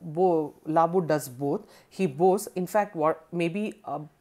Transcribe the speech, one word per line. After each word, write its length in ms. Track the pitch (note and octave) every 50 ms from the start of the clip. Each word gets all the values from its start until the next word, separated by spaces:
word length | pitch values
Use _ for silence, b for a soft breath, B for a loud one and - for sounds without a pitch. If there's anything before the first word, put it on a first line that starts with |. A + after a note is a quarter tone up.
| F3
bo-, 500 | E3+ D3+ D#3+ F#3 F#3 E3+ D#3+ D#3 D3 - - _
Labu 400 | - D#3 E3 E3 E3+ E3+ F#3+ F3+
does 220 | D3 D#3 D3+ C3+ C#3
both. 320 | B2 B2 C#3 C#3+ D3 G#3+ - b b b b b
He 180 | - - F#3+
boasts. 420 | F3+ C3+ C#3 F3 F#3+ F#3 G#3+ G#3+ - -
In 100 | F#3 F3+
fact, 300 | E3+ - G#3+ G3+ G3+ -
what, 280 | E3+ D3+ D#3 D#3+ - - _
maybe 500 | - E3+ E3+ E3+ E3 G3+ G#3+ G#3+ - - _
a 160 | - C3+ D3+ D3+ D3 _ _